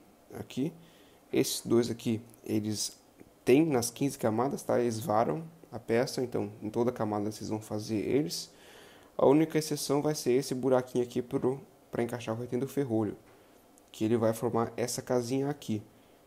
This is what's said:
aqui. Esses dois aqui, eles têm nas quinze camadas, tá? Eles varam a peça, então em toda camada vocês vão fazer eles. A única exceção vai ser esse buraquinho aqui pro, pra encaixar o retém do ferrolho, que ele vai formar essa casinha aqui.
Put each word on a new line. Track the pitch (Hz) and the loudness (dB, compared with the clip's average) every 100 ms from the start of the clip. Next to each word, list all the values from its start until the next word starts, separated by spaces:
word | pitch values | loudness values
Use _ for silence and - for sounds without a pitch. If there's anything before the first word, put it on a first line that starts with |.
| - - - | -20 -20 -18
aqui. | - 101 - 151 - - - - - - | -14 -10 -4 -4 -6 -20 -20 -20 -20 -4
Esses | - 127 - | 0 0 -2
dois | - 117 117 | 2 2 2
aqui, | 117 123 110 - - | -2 -2 -2 -4 -18
eles | - 110 107 104 - - - - - - - | -4 -2 -2 -4 -6 -8 -20 -20 -20 -8 4
têm | 135 165 | 6 6
nas | 127 117 | 2 0
quinze | - 139 - | -2 -4 0
camadas, | 120 113 131 190 | 0 2 0 -2
tá? | - 113 | 0 2
Eles | 120 110 | 2 -2
varam | 110 107 120 156 165 - - | 0 2 2 0 -6 -16 -16
a | 113 | -14
peça, | - 113 139 - | 0 0 2 -2
então | 123 110 104 104 | -2 -2 -4 -6
em | 107 | -6
toda | 113 120 | 0 0
camada | 120 110 107 104 | 0 -2 -2 -4
vocês | 110 101 | -6 -6
vão | 107 | -6
fazer | 110 107 110 110 | -6 -8 -4 -2
eles. | 87 127 165 - - - - - - - - - | 2 0 0 -4 -10 -16 -20 -20 -20 -20 -16 2
A | 131 | 6
única | 147 156 156 | 6 6 0
exceção | 151 147 - 143 | -2 -4 0 0
vai | 151 | 2
ser | 151 127 | 0 2
esse | 123 147 | 2 2
buraquinho | 131 131 127 127 127 | -2 2 2 2 -2
aqui | 120 127 | 0 -2
pro, | 123 123 127 139 - - - | -2 0 0 -2 -8 -20 -10
pra | 123 | -4
encaixar | 117 117 113 113 | -2 -4 -6 -6
o | |
retém | 123 123 | -2 -4
do | 135 | -2
ferrolho, | 139 135 110 104 - - - - - - - - | -2 0 0 0 -4 -14 -20 -20 -20 -20 -20 -18
que | - | -2
ele | 110 117 | 0 2
vai | 110 | 2
formar | 113 120 117 117 - | 0 0 0 -2 -2
essa | 120 - | -4 -4
casinha | - 123 120 135 139 | 0 0 0 -2 -2
aqui. | 147 - 107 - - - - | -4 -4 -6 -6 -20 -20 -20